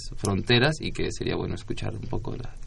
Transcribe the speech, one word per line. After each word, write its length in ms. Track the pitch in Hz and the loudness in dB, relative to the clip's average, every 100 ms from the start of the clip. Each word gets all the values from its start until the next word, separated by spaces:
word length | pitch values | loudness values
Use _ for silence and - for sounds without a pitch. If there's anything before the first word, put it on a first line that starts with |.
| - - | -6 -2
fronteras 600 | 101 95 101 120 143 156 | 2 2 4 6 6 2
y 140 | 90 | -2
que 160 | - 78 | 0 -2
sería 260 | - - 87 | 0 -2 0
bueno 180 | 95 | 0
escuchar 400 | - - - 101 | -2 -4 -4 -2
un 120 | 104 - | -4 -4
poco 300 | - - 107 | -2 -2 -6
la 180 | - - | -6 -8